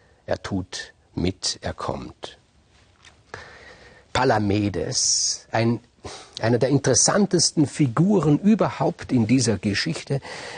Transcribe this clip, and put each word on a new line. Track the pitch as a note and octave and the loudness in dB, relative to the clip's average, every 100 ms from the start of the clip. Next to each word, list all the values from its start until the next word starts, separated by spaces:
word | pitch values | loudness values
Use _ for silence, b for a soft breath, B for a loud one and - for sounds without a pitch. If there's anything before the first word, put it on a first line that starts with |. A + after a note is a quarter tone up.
| b b - | b b -8
er | - | -8
tut | - G2 F#2 - - _ _ | -4 -6 -6 -12 -14 _ _
mit, | - F2 - - - | -4 -4 -4 -8 -8
er | - | -10
kommt. | - - C2+ B1 - - - _ _ _ _ _ _ - _ _ B B B B B B B B | -8 -8 -8 -10 -16 -20 -20 _ _ _ _ _ _ -20 _ _ B B B B B B B B
Palamedes, | B2 C3 A2 G2+ G#2 G#2 E2+ - C3+ - - - - - | 0 2 2 2 2 0 -2 -4 -2 0 0 -2 -6 -4
ein, | A2+ A2+ A#2 - _ B B B - | 0 0 -2 -6 _ B B B -4
einer | A2 A#2 | 0 2
der | C3 | 2
interessantesten | C#3 C3+ A#2+ - G3+ G3+ F3 - - C#3 | 2 2 2 2 2 2 2 2 0 0
Figuren | - C#3 A2+ F#3 G3+ D3+ D3 | 0 0 2 2 4 4 4
überhaupt | G3 A3 D#3+ - E3+ - - | 4 4 2 -2 -4 -4 -2
in | B2+ G#2+ | 0 4
dieser | C3 A#2 G2+ | 2 2 0
Geschichte. | G#2 G2 D#3+ D#3+ - C#3 B B B | 0 -2 -2 -6 -6 -6 B B B